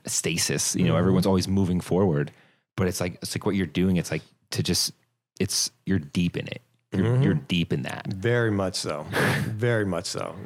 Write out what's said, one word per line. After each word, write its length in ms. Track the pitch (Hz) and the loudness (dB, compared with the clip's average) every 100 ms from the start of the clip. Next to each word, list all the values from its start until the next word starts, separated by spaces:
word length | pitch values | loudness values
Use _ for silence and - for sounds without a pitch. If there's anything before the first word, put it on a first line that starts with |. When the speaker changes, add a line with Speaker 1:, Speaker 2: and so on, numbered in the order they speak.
| - | -2
Speaker 1:
stasis. 680 | - 90 82 - 76 - - | -4 -2 -2 0 0 0 2
You 80 | |
know, 60 | 85 | 4
Speaker 2:
Mm-hmm. 60 | 80 | 4
Speaker 1:
everyone's 260 | 92 92 95 | 4 4 4
always 220 | 95 92 | 2 2
moving 320 | 98 90 90 | 2 2 0
forward. 500 | - 85 98 73 73 - _ _ _ - | 0 2 2 2 -2 -8 _ _ _ -4
But 100 | 92 | -2
it's 140 | - | -2
like, 140 | 90 | -4
it's 200 | - - - | -6 -8 -4
like 80 | |
what 120 | 107 95 | -2 0
you're 100 | 80 | 0
doing. 300 | 87 92 87 | 2 2 2
It's 140 | - | 0
like 100 | 80 - _ - | -6 -8 _ -8
to 100 | - | -4
just, 300 | 85 85 - - _ _ _ - | 0 0 -2 -6 _ _ _ -6
it's, 300 | 98 - - _ | -2 -2 -4 _
you're 140 | - 92 | -2 -2
deep 380 | 71 92 87 - | 0 0 0 -2
in 100 | - | -8
it. 160 | - _ _ - | -12 _ _ -6
You're, 120 | 95 110 | -2 2
Speaker 2:
Mm-hmm. 160 | 127 | 4
Speaker 1:
you're 120 | 143 | 2
deep 380 | 78 - 87 85 | 2 0 0 0
in 100 | 73 | -2
that. 240 | 64 - - | -4 -8 -8
Speaker 2:
Very 440 | 98 113 120 113 | -4 0 2 2
much 240 | 101 92 - | 0 -2 -4
so. 280 | 95 73 - | -6 -6 -4
Speaker 1:
<laughs> 340 | - - 135 - | 0 0 0 -2
Speaker 2:
Very 380 | 107 120 113 | -2 0 2
much 220 | 101 85 - | 0 -2 -4
so. 280 | 104 87 85 | -6 -6 -8